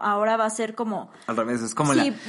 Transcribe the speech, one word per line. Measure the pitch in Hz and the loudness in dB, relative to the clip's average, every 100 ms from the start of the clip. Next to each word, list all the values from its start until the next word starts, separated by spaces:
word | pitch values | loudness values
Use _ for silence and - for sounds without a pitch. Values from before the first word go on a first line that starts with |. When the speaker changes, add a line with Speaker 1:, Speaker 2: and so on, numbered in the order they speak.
Speaker 1:
ahora | 208 208 214 226 | 0 2 2 2
va | 220 | 0
a | |
ser | 220 220 220 | -2 -4 -4
como | 220 190 - - - | -4 -4 -8 -10 -4
Speaker 2:
Al | 117 | -2
revés, | 113 123 | 0 -2
es | 113 | -2
como | - 151 135 | 0 2 4
Speaker 1:
Sí, | - | 2
Speaker 2:
la | 214 | -2